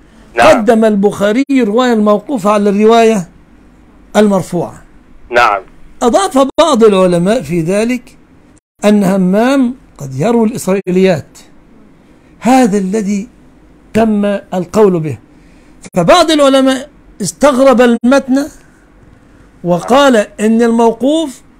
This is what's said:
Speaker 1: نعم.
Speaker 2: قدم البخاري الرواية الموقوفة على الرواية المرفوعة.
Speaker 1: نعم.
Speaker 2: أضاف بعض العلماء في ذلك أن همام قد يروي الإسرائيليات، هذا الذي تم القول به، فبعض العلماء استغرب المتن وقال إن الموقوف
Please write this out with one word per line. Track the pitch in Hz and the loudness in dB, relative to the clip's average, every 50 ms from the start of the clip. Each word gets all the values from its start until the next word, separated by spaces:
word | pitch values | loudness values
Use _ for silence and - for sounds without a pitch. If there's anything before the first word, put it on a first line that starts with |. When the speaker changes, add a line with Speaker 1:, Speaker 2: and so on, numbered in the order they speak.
| _ _ _ - - - - | _ _ _ -20 -20 -10 -2
Speaker 1:
نعم. | - - - | 2 4 4
Speaker 2:
قدم | - 262 214 220 233 220 226 | 4 2 2 0 2 2 2
البخاري | 220 214 202 196 208 202 - 196 208 214 254 269 - | 0 0 0 0 -2 -2 -2 -2 -2 0 -2 -2 0
الرواية | 277 262 240 202 202 240 254 247 240 | 0 0 0 0 0 0 0 0 0
الموقوفة | 220 208 208 208 202 - - 294 233 165 208 | 0 2 2 0 0 -2 -6 -8 -4 -2 0
على | 214 214 202 208 | 0 0 0 0
الرواية | 196 202 214 220 226 233 226 220 226 202 165 - - - - _ - - _ - _ _ _ _ _ - - - - | 0 2 2 4 4 4 4 2 0 -2 -4 -10 -14 -20 -20 _ -20 -20 _ -20 _ _ _ _ _ -20 -16 -6 -2
المرفوعة. | 196 214 208 202 185 160 - - 175 139 110 - - - - _ - _ _ - - - - | 0 0 2 0 -2 -4 -4 -6 -8 -8 -8 -12 -18 -20 -20 _ -20 _ _ -20 -20 -14 -4
Speaker 1:
نعم. | 120 120 120 110 101 98 - - - - - - - - 254 | 0 0 2 2 0 -2 -6 -10 -20 -20 -20 -20 -10 -4 -2
Speaker 2:
أضاف | 240 220 349 392 370 - 262 269 269 - - | 0 0 0 -2 0 0 -2 -2 -2 0 0
بعض | 302 330 285 220 226 | 0 2 2 4 4
العلماء | 220 196 190 185 185 175 170 175 190 220 254 185 | 4 4 4 2 0 0 0 0 -2 -2 -2 -4
في | 135 170 170 | -6 -6 -4
ذلك | 160 165 190 208 220 240 254 247 - - - _ _ _ _ _ _ _ _ _ _ _ _ _ - | -4 -2 -2 -2 -2 -2 -4 -6 -8 -14 -20 _ _ _ _ _ _ _ _ _ _ _ _ _ 0
أن | 202 214 208 202 | 0 2 2 0
همام | 180 190 196 185 180 185 208 233 254 277 277 254 240 262 - _ _ _ - | 0 0 0 0 0 0 0 0 0 0 0 -2 -2 -4 -10 _ _ _ -18
قد | 143 135 131 | -16 -12 -8
يروي | 131 156 220 233 233 226 214 | -4 -2 0 0 0 0 -2
الإسرائيليات، | - 165 - 185 190 202 - 185 180 185 185 190 175 139 - - - - - - - - - _ _ - - - _ _ _ _ - _ _ _ - - | -4 -6 -4 -4 -4 -4 -2 -2 -2 0 2 0 0 -2 -6 -14 -20 -20 -20 -20 -20 -20 -20 _ _ -20 -20 -20 _ _ _ _ -20 _ _ _ -16 -6
هذا | - 220 262 262 254 214 185 208 | -2 0 2 2 2 2 0 -2
الذي | 190 185 185 - 202 190 208 202 208 - _ _ _ - _ _ _ - _ _ _ _ - | -4 -4 -4 -4 -4 -4 -4 -6 -6 -10 _ _ _ -20 _ _ _ -20 _ _ _ _ -2
تم | 214 226 220 214 208 202 202 202 196 - - - | -2 0 0 0 -2 -2 -2 -4 -6 -8 -8 -6
القول | 185 175 175 - 208 220 196 180 170 | -6 -6 -4 0 0 2 2 2 -2
به، | 156 156 123 - _ _ _ - _ - - - _ _ - - - - - | -4 -6 -10 -12 _ _ _ -20 _ -20 -20 -20 _ _ -20 -20 -20 -10 -6
فبعض | - 170 - 320 359 330 320 | -4 2 2 2 2 2 2
العلماء | 320 302 285 269 269 269 262 262 262 254 269 - _ _ _ _ - - 214 | 2 2 2 2 2 2 2 0 -2 -2 -6 -14 _ _ _ _ -14 -10 -10
استغرب | 175 - - - 294 277 240 269 269 254 226 | -10 -6 0 0 0 2 4 2 2 4 4
المتن | 247 240 233 233 - 240 269 277 269 254 254 277 285 311 - - _ _ _ _ _ _ _ _ - - - _ _ _ _ - - _ _ - - | 2 2 2 0 0 0 0 0 0 0 -2 -2 -4 -6 -12 -20 _ _ _ _ _ _ _ _ -20 -20 -20 _ _ _ _ -20 -20 _ _ -10 -4
وقال | 170 175 175 175 - 226 277 285 277 254 | -4 -4 -4 -2 0 0 2 2 4 2
إن | 214 202 - - - 208 220 226 226 240 | 2 0 -2 -6 -4 -2 0 0 0 0
الموقوف | 233 226 226 233 233 226 226 233 269 302 320 330 285 247 - _ _ _ | 0 0 2 0 0 0 -2 -2 -2 -2 -2 -4 -6 -10 -16 _ _ _